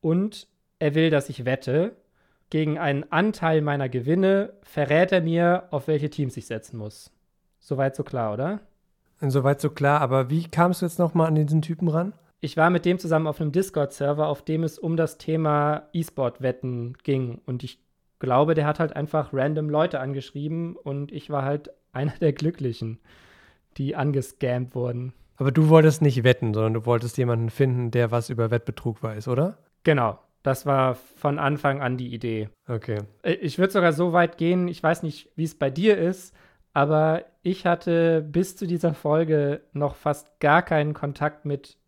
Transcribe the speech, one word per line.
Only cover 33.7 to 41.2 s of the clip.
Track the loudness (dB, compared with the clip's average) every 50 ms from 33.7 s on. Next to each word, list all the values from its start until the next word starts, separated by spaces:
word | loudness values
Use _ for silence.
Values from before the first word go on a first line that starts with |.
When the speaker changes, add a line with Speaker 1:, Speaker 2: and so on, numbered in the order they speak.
Speaker 1:
sogar | 2 2 2 2 2
so | 2 0 2 2
weit | 2 2 2 0 -2
gehen, | 0 0 2 2 0 -2
ich | -4 -2 0
weiß | 0 0 0 -2
nicht, | -8 -8 -10 -18 _ _
wie | -6 -6
es | -6 -4
bei | _ -4 -2
dir | -2 2 4 4 4 4
ist, | 2 -2 -2 -4 -10 -20 _ _ _ _ _ _ _ _ _
aber | 0 2 4 4 2 4 2 2 0 -4 -10 _ _ _
ich | -4 -4 -2 0
hatte | 0 0 0 0 0 2 4 4 4 2 2 0
bis | 0 0 0 0 0 -4
zu | -8 -4
dieser | -4 -2 0 0 0 -2
Folge | 0 0 2 2 2 2 2 2 2 2 0 -2 -4 -8 _ _
noch | -2 -2 -2 -4
fast | -2 -4 -4 -4 -4 -6 _ _ _
gar | 2 4 6 4 4
keinen | 4 0 0 0 0 -4
Kontakt | -6 -6 -8 -6 -4